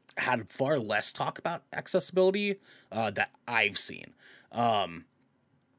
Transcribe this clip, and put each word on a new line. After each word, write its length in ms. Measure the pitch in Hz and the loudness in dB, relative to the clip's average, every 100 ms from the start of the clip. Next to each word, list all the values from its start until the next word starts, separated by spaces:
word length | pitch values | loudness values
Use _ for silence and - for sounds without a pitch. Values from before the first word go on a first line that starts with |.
| _ - | _ -4
had 320 | - 123 104 | 0 0 -2
far 260 | - 135 151 | -2 0 0
less 360 | 107 107 - | 0 0 0
talk 260 | - 147 - | -2 -4 -2
about 240 | - 170 - | -6 -6 -8
accessibility, 840 | - - 185 - 180 185 202 208 196 - - - | -10 -2 0 0 4 4 4 0 -4 -8 -20 -8
uh, 180 | 110 110 | -2 -2
that 200 | 104 101 _ - | 0 -2 _ -2
I've 320 | 117 104 92 | 2 2 2
seen. 340 | - - 50 - - - - | -4 -4 -14 -20 -20 -20 -10
Um, 540 | 117 120 107 90 82 - _ _ _ _ _ _ | 0 2 2 0 -4 -14 _ _ _ _ _ _